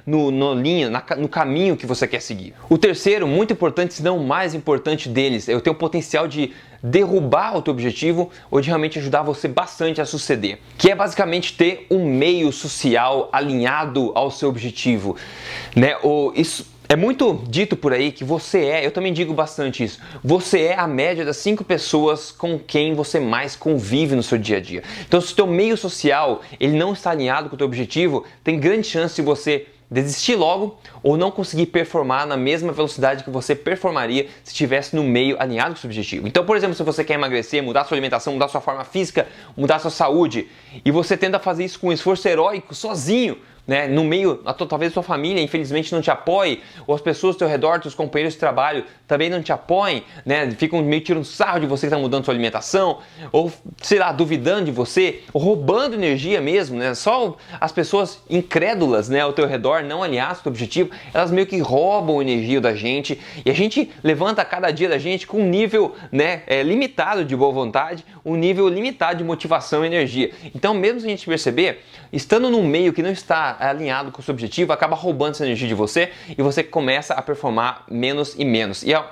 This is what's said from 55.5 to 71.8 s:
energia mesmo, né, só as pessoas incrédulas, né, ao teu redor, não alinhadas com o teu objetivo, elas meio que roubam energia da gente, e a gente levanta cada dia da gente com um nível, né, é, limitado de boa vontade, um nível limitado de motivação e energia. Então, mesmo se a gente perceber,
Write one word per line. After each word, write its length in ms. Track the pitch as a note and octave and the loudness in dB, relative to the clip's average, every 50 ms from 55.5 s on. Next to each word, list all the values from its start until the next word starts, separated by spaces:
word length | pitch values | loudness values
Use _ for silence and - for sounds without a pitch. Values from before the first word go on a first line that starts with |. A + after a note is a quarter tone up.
| G#3+ D3+ C#3 C3+ F#3 A#3 C#4 C#4+ A3+ | 2 2 2 2 2 2 0 0 -2
energia 460 | G#3+ F#3+ D#3 C#3 C3 C#3 F3 G#3 F3+ | 0 0 0 0 0 0 0 0 0
mesmo, 380 | C#3 D3 F3 G3+ F3+ C3+ B2 A#2 | 0 2 2 2 0 0 -4 -4
né, 160 | B2 C3 B2 | -2 -2 -2
só 420 | - - G3+ A#3 B3+ A#3+ F#3 D3+ - - - E3+ - | -2 0 2 2 2 0 -2 -4 -8 -16 -14 -8 -4
as 100 | - D#3+ | -4 -2
pessoas 500 | - F3+ D#3 - - G3+ G3 E3+ - - - - | -2 -2 -2 2 2 0 0 0 -4 -12 -6 -2
incrédulas, 800 | E3 F3+ F3 - - E3 E3+ G#3 A#3 G3 E3+ C3+ A#2+ G#2+ G#2 A#2 | -2 -2 0 0 0 0 2 0 0 2 2 2 2 2 2 2
né, 120 | C3+ C#3+ | 0 0
ao 120 | D3 C#3+ | 0 0
teu 140 | C#3+ D#3 D3+ | 2 0 0
redor, 380 | C3+ C3+ B2 G#2+ C3 D3+ E3 D3 | 0 0 0 0 2 0 0 0
não 180 | C#3+ D3+ E3+ | -4 -4 -4
alinhadas 360 | F#3+ E3+ C3+ B2 B2+ D3+ F3+ - | -2 -2 -2 -2 -2 -4 -6 -6
com 20 | |
o 20 | - | -6
teu 80 | D3 | -6
objetivo, 380 | B2 A2+ A#2+ G#2 - F3 F#3 F3+ - - - - - | -4 -4 -6 -2 0 0 0 0 -2 -12 -10 -4 -2
elas 160 | D#3+ F3 E3+ | 0 0 2
meio 160 | F3 F#3 G3 | 2 0 0
que 120 | F#3 F#3+ F3+ | 0 0 -2
roubam 600 | D3 A#2 B2 C#3 D#3+ F#3+ G3+ G#3 E3+ D#3 D3+ C#3+ | 0 2 2 2 4 2 2 0 0 0 0 0
energia 400 | C#3 C3 B2 A#2 A2 A#2 C3+ C3+ | 2 0 0 0 0 0 0 2
da 140 | A2+ A#2+ A2 | 2 2 0
gente, 460 | G#2 G#2 A#2+ C3 C#3+ C#3 - D3 - - - - D#3 - | 0 -2 -2 -2 -2 -4 -6 -8 -8 -10 -16 -12 -4 0
e 60 | B2+ | 0
a 40 | C3+ | 2
gente 340 | D#3+ G3 A3 - D4+ C#4+ - - - | 2 2 0 2 0 -2 -2 -4 -2
levanta 420 | - D#3 D#3 C#3 F3+ G#3 A3 G#3 F3+ | 2 2 2 2 2 0 0 0 -2
cada 280 | - - F3+ F#3 E3+ | -2 -2 0 0 0
dia 160 | D3+ D3+ F3+ F3+ | 0 2 2 2
da 100 | D#3 C3+ | 2 0
gente 300 | C#3+ F3 F#3 F3+ - - | 0 -2 -4 -4 -4 -4
com 140 | - G#3+ | 0 0
um 40 | G#3 | 2
nível, 480 | F3+ F3 G3 A3 G3 G#3 A3 G3 D3 - - - - | 2 4 2 2 4 4 2 2 2 0 -8 -10 -2
né, 320 | - C3+ D3+ E3+ F3+ D#3+ - - | 0 2 2 2 0 -4 -2 0
é, 140 | C3 C3+ | 0 2
limitado 640 | C3+ D3+ G3 B3 C#4 B3+ - - D#3 F3+ G#3+ G3 E3 | 2 2 2 2 0 0 -2 -2 -2 0 0 -2 -2
de 120 | C3 C3+ | -2 0
boa 160 | B2 C3+ C#3 | 2 4 4
vontade, 520 | C3 C3+ B2+ A2+ G#2+ C3+ C#3+ D#3+ F3 E3 - - - E3 - | 4 2 -2 0 0 -2 -2 -2 -6 -12 -14 -18 -20 -10 -6
um 100 | D#3 E3 | -4 0
nível 340 | E3 E3 F3+ F#3+ F#3 G3 F#3+ | 2 2 2 4 4 4 2
limitado 500 | F3 F#3+ A3+ C4 B3 - E3+ E3+ F3 E3 | 2 0 -2 -4 -2 -2 -2 -2 -2 -2
de 60 | E3+ | -2
motivação 600 | E3 E3 D#3+ - D#3+ E3 D#3+ - - D#3 D3+ D#3+ | -4 -4 -4 -2 0 0 0 0 0 0 0 0
e 20 | |
energia. 460 | E3 E3+ F3 C#3+ B2 G#2+ C3 B2 - - - - D#3 - | 2 2 0 0 0 0 0 -2 -2 -4 -8 -16 -14 -6
Então, 200 | C3+ - G3+ A3 | -2 0 0 2
mesmo 260 | G3 F#3 G#3+ A#3+ B3 | 2 2 0 0 0
se 60 | A3 | -4
a 40 | A3 | -6
gente 160 | G#3 F#3 - | -6 -6 -4
perceber, 580 | D#3+ E3 D#3 - C3 A#2+ C#3+ F3+ E3+ - - | -4 -4 -2 -2 0 0 2 2 0 0 -4